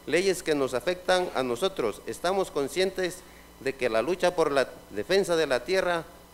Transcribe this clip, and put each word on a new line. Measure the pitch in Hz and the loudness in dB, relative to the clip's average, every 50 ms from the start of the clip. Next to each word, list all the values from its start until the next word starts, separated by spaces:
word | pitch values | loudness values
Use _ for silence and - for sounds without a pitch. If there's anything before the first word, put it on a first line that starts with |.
| - | -4
leyes | - 143 175 190 196 175 - - | 0 0 2 2 2 0 0 0
que | 160 151 | 0 0
nos | 143 135 120 | 2 2 0
afectan | 127 120 - 180 180 180 - - 185 185 180 - - | 0 -2 -2 -2 -4 -2 0 2 2 2 2 0 0
a | 127 | -2
nosotros. | 131 123 120 117 190 190 - - 127 104 95 - - | 0 0 0 0 -2 -2 0 0 -2 -2 -2 -4 -8
Estamos | - 113 - - 175 196 196 180 - | -10 -8 -4 -2 -2 0 0 -2 -2
conscientes | - 151 139 127 - 175 190 190 185 190 185 170 160 - - - - - - - - - | -2 -4 -4 -2 0 0 0 0 0 -2 -4 -4 -4 -8 -16 -20 -20 -20 -20 -20 -14 -8
de | - 135 - | -6 -6 -2
que | - 123 117 | 0 0 0
la | 110 113 | 2 2
lucha | 117 156 190 180 180 180 175 | 0 0 0 0 0 2 2
por | 165 160 147 | 2 2 2
la | 143 135 123 - - - - - | 2 2 0 0 -2 -14 -16 -10
defensa | - 104 - - 190 196 185 170 170 | -8 -6 -2 2 2 2 2 2 2
de | 160 156 139 | 2 2 2
la | 127 123 - | 0 0 0
tierra | 175 185 190 180 180 175 165 151 - - - - - | 0 0 0 2 0 0 -2 -4 -8 -14 -20 -20 -20